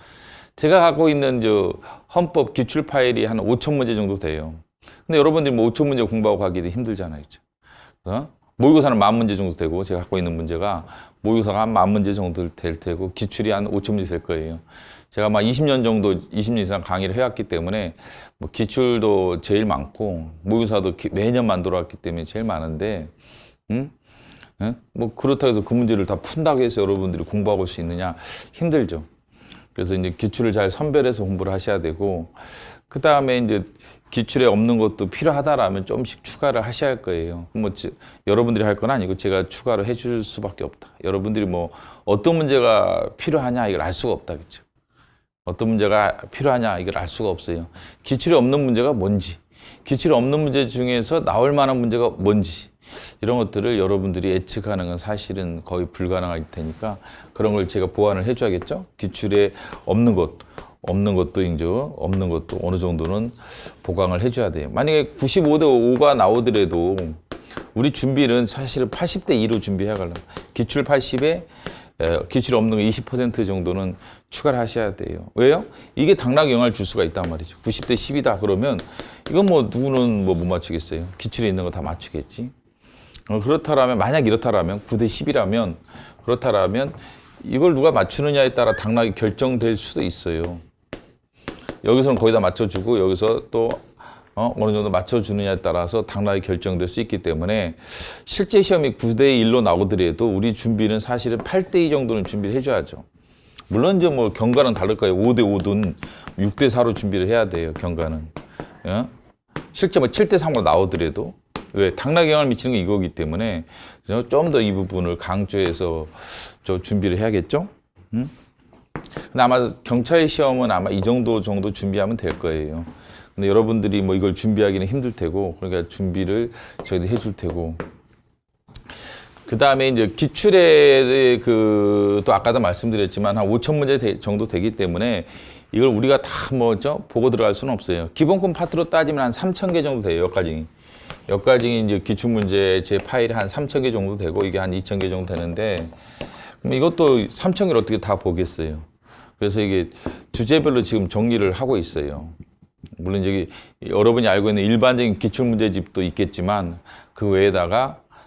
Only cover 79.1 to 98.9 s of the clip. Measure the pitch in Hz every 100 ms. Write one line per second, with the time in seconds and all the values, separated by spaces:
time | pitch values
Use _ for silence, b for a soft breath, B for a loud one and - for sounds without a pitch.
79.1 | B - 160 196 165 110 117 135 131 123
80.1 | 107 95 87 87 90 - 82 - 82 90
81.1 | - 113 - 113 92 87 87 71 85 -
82.1 | 78 71 - 123 - _ _ B B B
83.1 | B - 107 110 160 156 143 127 117 101
84.1 | 156 117 110 127 104 85 101 - 113 113
85.1 | - 143 143 95 113 104 80 B B B
86.1 | B - 123 131 104 92 110 143 - B
87.1 | B B B - 127 175 139 156 131 95
88.1 | - 147 143 131 127 113 101 107 117 117
89.1 | 92 107 95 131 127 113 107 - - 90
90.1 | - 87 82 85 85 - _ _ - -
91.1 | _ _ B B B B B - 123 135
92.1 | 120 113 113 95 92 110 95 104 117 95
93.1 | 90 107 117 - 117 113 - - _ B
94.1 | B B - 117 - 107 104 104 92 92
95.1 | 120 101 101 101 92 90 85 87 113 -
96.1 | 101 104 98 92 90 98 90 87 113 110
97.1 | 98 82 78 90 110 87 82 B B B
98.1 | B - - 190 208 190 180 143